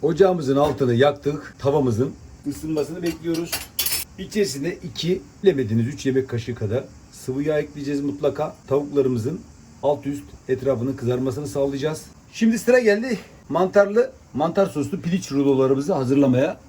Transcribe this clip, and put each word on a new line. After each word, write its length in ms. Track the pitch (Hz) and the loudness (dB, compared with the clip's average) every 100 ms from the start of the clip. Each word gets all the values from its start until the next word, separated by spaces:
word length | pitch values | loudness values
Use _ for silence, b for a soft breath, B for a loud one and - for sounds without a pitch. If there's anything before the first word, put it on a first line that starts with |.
Ocağımızın 540 | 147 160 190 180 131 139 | 0 4 4 4 0 2
altını 380 | 147 139 131 | 2 2 0
yaktık. 600 | 117 139 143 147 147 - - | 4 4 2 -4 -6 -10 -4
Tavamızın 540 | 139 147 131 107 139 - - - - | 0 2 0 0 -2 -4 -18 -12 -10
ısınmasını 560 | 139 156 156 147 170 | -8 -6 -4 -4 -4
bekliyoruz. 480 | 170 160 165 165 170 - - - - - - - | -6 -6 -4 -4 -4 -8 -10 -8 -4 -4 -8 -12
İçerisine 560 | 190 214 196 135 147 | -8 -2 -2 -2 -6
iki, 480 | - - - 160 185 - - | -6 -10 -6 -2 -2 -4 0
bilemediniz 440 | 196 143 113 113 117 | 2 2 2 0 0
üç 200 | - 135 | -2 -2
yemek 220 | 135 131 | 0 -2
kaşığı 260 | 120 - | -6 -6
kadar 300 | 117 110 117 151 - - | -6 -4 -4 -6 -18 -20
sıvı 300 | - - 131 | -18 -8 -4
yağ 160 | 151 151 | -2 -2
ekleyeceğiz 420 | 147 147 139 143 | -4 -8 -6 -4
mutlaka. 560 | 143 - 147 - 156 - - | -4 -2 -2 -2 -6 -8 -2
Tavuklarımızın 720 | 135 143 143 131 123 113 165 - - - - | -2 0 0 2 0 -2 -6 -12 -20 -20 -4
alt 240 | 135 147 143 | -2 -2 -4
üst 160 | 143 - - - | -8 -10 -20 -6
etrafının 440 | 131 127 127 127 | -2 0 -2 -2
kızarmasını 560 | 127 117 123 131 135 143 | -4 -2 -2 -2 -4 -6
sağlayacağız. 540 | 143 139 139 151 156 - - - | -2 -2 -2 -4 -6 -12 -20 -20
Şimdi 260 | - 226 226 | 0 2 2
sıra 200 | - 247 | 4 4
geldi 400 | 233 202 254 220 - - - | 6 2 0 -6 -8 -20 -4
mantarlı, 640 | 151 185 202 202 208 247 - - | 0 4 4 4 4 0 -2 -10
mantar 320 | 120 160 170 196 | -2 -2 2 0
soslu 340 | 151 135 190 | 0 -4 -4
piliç 320 | 147 180 - | -2 -2 -2
rulolarımızı 600 | 139 139 135 131 135 143 | 0 2 4 4 2 2
hazırlamaya. 680 | 175 127 139 139 123 147 208 | 0 2 4 6 4 2 -2